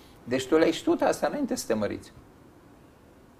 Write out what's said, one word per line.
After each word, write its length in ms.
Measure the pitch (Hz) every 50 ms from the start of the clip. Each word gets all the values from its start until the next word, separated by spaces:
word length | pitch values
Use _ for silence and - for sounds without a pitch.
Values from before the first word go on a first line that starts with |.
| - - - - -
Deci 240 | 117 123 135 -
tu 100 | - 160
le-ai 140 | 160 165 170
știut 300 | 156 - - 311 339 -
asta 260 | 294 180 156 - 170
înainte 280 | 147 180 294 277 220 254
să 120 | 247 -
te 60 | - 113
măriți? 380 | 107 104 101 95 98 - - - - - - - - - - - - - - - - - - - - - - - - - - - -